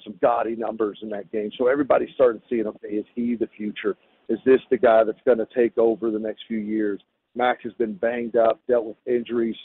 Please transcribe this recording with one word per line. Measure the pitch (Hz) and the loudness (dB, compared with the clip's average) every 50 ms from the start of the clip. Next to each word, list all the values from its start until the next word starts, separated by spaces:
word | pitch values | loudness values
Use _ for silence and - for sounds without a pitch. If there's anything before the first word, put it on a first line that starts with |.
| - | 0
some | 107 107 90 | -14 -8 0
gaudy | - 127 117 117 113 110 117 113 | 2 2 2 2 0 -4 -4 -4
numbers | 113 107 110 110 110 104 95 - | -6 -6 -4 -2 -2 -4 -4 -6
in | 107 110 | -12 -10
that | 107 101 98 _ | -10 -10 -10 _
game. | - 110 104 107 - - | -6 -6 -6 -6 -4 0
So | 127 123 | 2 2
everybody | 135 143 147 123 139 127 123 - - | 2 2 2 2 2 2 0 -2 0
started | - 135 123 113 107 _ - | 4 4 4 4 0 _ -4
seeing, | 123 113 107 107 | -2 -2 -2 -4
"Okay, | 104 - - 107 | -6 -10 -10 -6
is | 104 107 104 _ - | -6 -6 -6 _ -6
he | - 120 120 120 | -6 -4 -2 -2
the | 107 107 - _ | -2 -4 -6 _
future? | - 107 104 - - - 104 92 _ _ _ _ _ _ - | -8 -8 -8 -8 -6 -6 -6 -6 _ _ _ _ _ _ -4
Is | 113 101 - | -4 -2 4
this | 131 131 123 - - | 4 4 4 4 0
the | 131 110 | -2 2
guy | 113 120 113 110 113 | 4 6 6 6 4
that's | 107 110 _ - | 2 0 _ 2
gonna | 135 120 113 110 - - | 2 2 2 0 -4 0
take | 127 120 113 - - | 0 0 0 2 2
over | 113 113 113 92 113 113 | 2 2 2 0 -2 -4
the | 107 107 | -4 -4
next | 110 107 107 - - - | -6 -6 -10 -10 -10 -8
few | 113 110 | -6 -6
years?" | 107 104 107 110 107 104 101 92 _ _ _ _ _ _ - | -4 -4 -4 -2 -2 -2 -4 -6 _ _ _ _ _ _ -6
Max | 117 123 123 120 - - | -2 0 0 0 -2 -6
has | 120 - | -12 -6
been | - 120 110 107 | -4 -4 -4 -4
banged | 90 - 117 120 120 120 113 107 | -4 -4 -4 -2 -4 -6 -2 2
up, | 117 113 113 110 - _ - | 2 4 2 2 0 _ 0
dealt | 123 120 110 | 0 0 0
with | 113 107 _ - | -4 -10 _ -6
injuries, | - 123 120 117 113 117 120 117 113 107 - | -2 -2 -2 -2 -2 -4 -2 -2 -2 -4 -8